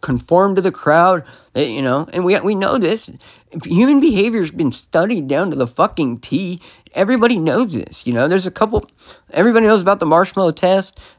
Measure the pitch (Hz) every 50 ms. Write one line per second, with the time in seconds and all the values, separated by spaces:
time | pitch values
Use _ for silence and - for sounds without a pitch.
0 | - - 131 117 - - 165 180 196 202 190 190 180 185 - - - 147 151 165
1 | 170 185 185 165 123 - - - _ _ - 127 147 120 110 139 135 127 127 143
2 | 165 - - 180 185 180 202 - - 202 214 190 196 - - 262 185 160 220 220
3 | - - - - _ - - _ _ _ - 165 - - 175 180 240 269 294 277
4 | 285 330 220 190 202 240 226 220 175 151 - 139 160 127 - - - _ - 165
5 | 175 214 247 185 139 131 151 160 190 190 147 135 127 120 - - 180 214 - -
6 | 151 123 120 117 - - - 165 196 175 180 165 - - - _ _ _ - -
7 | 190 196 262 240 226 240 247 185 160 156 - 208 254 202 156 104 - - - -
8 | - 127 120 117 131 156 180 190 185 180 - - 214 208 233 214 - - _ _
9 | - - - _ _ - - - 196 240 226 226 220 214 220 202 175 190 202 190
10 | 170 151 156 170 196 - - 196 185 170 160 - 185 180 190 190 190 - - -
11 | - - _